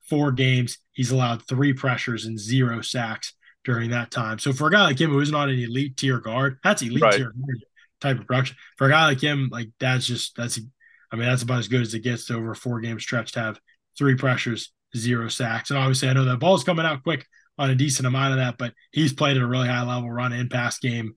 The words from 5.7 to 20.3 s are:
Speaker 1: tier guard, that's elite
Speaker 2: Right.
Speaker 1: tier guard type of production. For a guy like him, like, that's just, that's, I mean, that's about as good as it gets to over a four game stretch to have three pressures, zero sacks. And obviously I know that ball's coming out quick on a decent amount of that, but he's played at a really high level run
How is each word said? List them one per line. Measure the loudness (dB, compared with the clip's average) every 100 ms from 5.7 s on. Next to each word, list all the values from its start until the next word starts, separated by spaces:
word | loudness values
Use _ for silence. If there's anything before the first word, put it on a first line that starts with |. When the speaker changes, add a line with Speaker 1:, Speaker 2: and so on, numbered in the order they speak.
| -4 -4 -2
Speaker 1:
tier | -2 -2
guard, | -2 -2 -2 0
that's | 0 2
elite | 0 4
Speaker 2:
Right. | 6
Speaker 1:
tier | 6 2 -6
guard | -8 -8 -10 _ _ _
type | -2 -2
of | 0
production. | 0 0 -6 -20 0
For | 4
a |
guy | 6 4
like | 4
him, | 0 0 -2
like, | -4 -10 _
that's | 0 0 -2
just, | -4 -6 -6
that's, | -6 -6 -8 _ _ _ _
I | -4
mean, | 0
that's | 0
about | 0 -2
as | 0
good | 0
as | 0
it | -4
gets | -4 -6 -6
to | -6
over | -6
a | -6
four | -6 -6
game | -6 -8
stretch | -4 -4 -4
to | -6
have | -6 -8 _ _ _ 0
three | 2
pressures, | 4 2 0 -2 -4 -8 _ _ -4
zero | 0 0 -2
sacks. | -4 -4 -4 -2
And | 0
obviously | 2 2 2
I |
know | 2
that | 2 2
ball's | 4 4
coming | 4 0 0
out | -2
quick | -2 -4 -6 _ _ -2
on | 2
a |
decent | 4 2 2 0
amount | 2 2
of | 2
that, | 0 -4
but | -10 -10 _
he's | 0 0
played | 2 2 2
at |
a | 2
really | 0 0
high | 0
level | -2 -4 -4
run | -4 -2